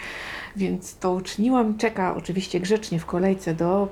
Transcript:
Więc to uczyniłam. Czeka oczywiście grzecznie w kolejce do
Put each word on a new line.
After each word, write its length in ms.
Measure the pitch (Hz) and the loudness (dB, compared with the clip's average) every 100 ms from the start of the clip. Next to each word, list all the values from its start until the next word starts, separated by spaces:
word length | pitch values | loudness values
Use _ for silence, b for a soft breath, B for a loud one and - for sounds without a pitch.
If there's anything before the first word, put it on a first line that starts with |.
| B B B B B 202 | B B B B B -2
Więc 420 | 185 185 - - | -2 -2 -6 -4
to 140 | 185 | 0
uczyniłam. 680 | 180 185 - 233 254 220 214 | 0 -2 0 2 4 2 2
Czeka 360 | 226 214 180 | 0 2 0
oczywiście 460 | 165 165 185 190 175 | -2 -2 -4 0 -2
grzecznie 380 | 180 214 - 165 | 2 0 2 -4
w 80 | - | 0
kolejce 480 | 175 190 190 175 | 2 2 2 0
do 340 | 160 170 196 196 | 0 2 2 0